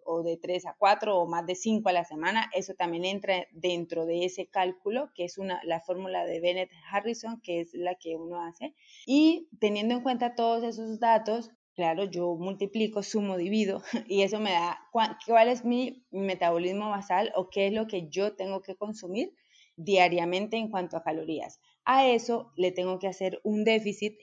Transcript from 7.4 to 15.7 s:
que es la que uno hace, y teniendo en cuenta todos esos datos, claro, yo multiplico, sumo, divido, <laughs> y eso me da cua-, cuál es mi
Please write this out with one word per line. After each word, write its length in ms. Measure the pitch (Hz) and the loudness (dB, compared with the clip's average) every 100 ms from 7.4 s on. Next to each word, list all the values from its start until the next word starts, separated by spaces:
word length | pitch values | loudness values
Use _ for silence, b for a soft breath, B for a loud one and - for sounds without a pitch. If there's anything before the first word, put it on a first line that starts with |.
que 200 | - 170 | -6 -4
es 120 | 170 | -4
la 220 | - 175 185 | -6 -6 -4
que 220 | 165 160 | -6 -8
uno 260 | 165 175 | -8 -8
hace, 320 | 170 170 294 - B B - | -8 -10 -14 -14 B B 2
y 420 | 277 311 339 - - | 6 6 4 -2 -2
teniendo 320 | 208 208 220 | 0 2 0
en 80 | 247 | 0
cuenta 340 | 254 247 240 240 | 0 0 0 0
todos 300 | 233 233 233 | 2 2 0
esos 340 | 220 220 220 | -4 -8 0
datos, 520 | 233 220 220 226 226 _ _ - | 4 4 4 -2 -4 _ _ -2
claro, 300 | 170 165 196 | 0 0 -2
yo 300 | 175 175 170 | -2 -2 -2
multiplico, 680 | 180 196 202 226 214 214 | -4 -4 -4 0 0 -2
sumo, 340 | 196 220 202 185 | -2 -2 0 -2
divido, 460 | 175 214 202 190 | 0 2 0 -2
<laughs> 240 | - 220 - | -4 -6 0
y 160 | 196 | 2
eso 160 | 196 214 | 2 2
me 100 | 214 | 0
da 280 | 170 170 - - | 2 0 -2 -4
cua-, 280 | - 190 - - | 0 0 -2 4
cuál 220 | 233 226 | 6 6
es 140 | 247 | 4
mi 440 | 233 | 0